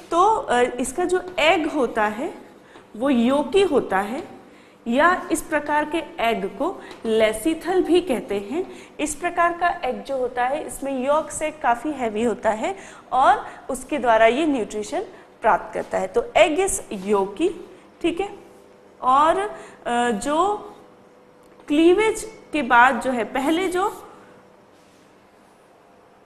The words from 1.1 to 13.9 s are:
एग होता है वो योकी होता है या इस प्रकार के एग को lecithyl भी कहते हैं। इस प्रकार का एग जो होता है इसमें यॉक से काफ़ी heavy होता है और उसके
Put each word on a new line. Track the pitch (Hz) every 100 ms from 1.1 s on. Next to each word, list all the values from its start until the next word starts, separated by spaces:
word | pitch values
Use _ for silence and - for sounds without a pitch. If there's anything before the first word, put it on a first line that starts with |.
| 359 359 -
एग | 302 370 302
होता | 285 233 - 208
है | 208 320 180 - - - - - 214
वो | 262
योकी | 247 233 277 285 381
होता | 392 269 - 190
है | 202 262 392 - - - - - -
या | 240 330 359 359
इस | 311
प्रकार | - 302 294 302 302
के | 330 302 -
एग | 226 208 185 190
को | 302 - - - 226
lecithyl | 220 220 214 320 320 311 370
भी | - 349
कहते | - 220 - 202
हैं। | 202 294 381 - - -
इस | 294 -
प्रकार | 349 349 339 339
का | 349 - 269
एग | 214
जो | 196 269
होता | 254 247 247
है | 294 285
इसमें | - 269 269 254
यॉक | 294 302
से | - 311
काफ़ी | 302 262 240 302
heavy | 277 233 208
होता | 240 202 220
है | 214 302 381 - - -
और | 254 294 427 - - -
उसके | 269 -